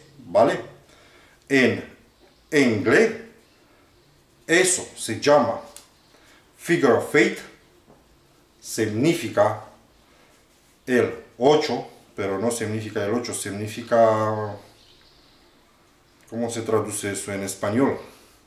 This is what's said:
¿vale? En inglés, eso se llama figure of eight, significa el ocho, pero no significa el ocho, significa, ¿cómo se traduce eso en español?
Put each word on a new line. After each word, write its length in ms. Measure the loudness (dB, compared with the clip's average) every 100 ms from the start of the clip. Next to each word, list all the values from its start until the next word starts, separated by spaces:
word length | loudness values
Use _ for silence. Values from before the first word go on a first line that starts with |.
| -20 -20
¿vale? 420 | -2 2 2 0 -8 -20 _ _ _ _ _ _ 0
En 360 | 2 4 0 -8 -20 _ _ _ _ _
inglés, 600 | 2 2 2 2 4 4 -2 -14 -20 _ _ _ _ _ _ _ _ _ _ 0
eso 400 | 2 2 0 -6 -12
se 220 | -8 -2
llama 420 | 4 4 4 -4 -10 -20 _ _ _ _ _ _ _ _
figure 380 | -2 2 4
of 200 | 2 2
eight, 240 | 2 2 -2 -12 -20 _ _ _ _ _ _ _ _ _ _
significa 1040 | -8 -4 -2 0 0 -2 -2 0 0 0 -12 -20 _ _ _ _ _ _ _ _ _ _ 0
el 280 | 2 2 -4 -16 0
ocho, 480 | 2 4 2 -4 -8 -18 _
pero 240 | -8 -4 -2
no 120 | -4
significa 540 | -4 -4 -6 -6 -6
el 100 | -4
ocho, 200 | -4 -6
significa, 1200 | -8 -8 -8 -10 -10 0 4 4 4 -2 -4 -8 -10 -18 _ _ _ _ _ _ _ _ _ _ _ _ _ _ _ _
¿cómo 220 | -8 -6
se 120 | -6
traduce 500 | -2 -2 -2 -6 -6
eso 200 | -8 -8
en 100 | -8
español? 560 | -8 -6 -4 0 0 -2 -10 -20 _ _